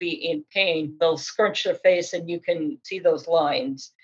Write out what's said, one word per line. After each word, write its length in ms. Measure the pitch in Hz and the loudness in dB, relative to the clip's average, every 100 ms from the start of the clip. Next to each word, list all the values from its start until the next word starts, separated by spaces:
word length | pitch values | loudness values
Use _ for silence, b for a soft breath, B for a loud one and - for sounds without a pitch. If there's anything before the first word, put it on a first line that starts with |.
be 100 | 175 | -6
in 340 | 151 165 156 - | -4 -4 -4 -4
pain, 440 | 202 190 160 151 151 | 0 2 0 -4 0
they'll 200 | 165 160 | 2 2
scrunch 460 | - - 208 - | -4 0 2 2
their 100 | 196 | -2
face 400 | 175 185 180 170 | 2 4 4 0
and 140 | 175 170 | -6 -6
you 120 | 170 | -6
can 380 | 175 170 151 135 | -2 -2 -2 -6
see 160 | - 190 | -10 0
those 300 | 180 151 165 | 2 2 2
lines. 640 | 165 147 135 131 135 - b | 2 2 0 -2 -6 -12 b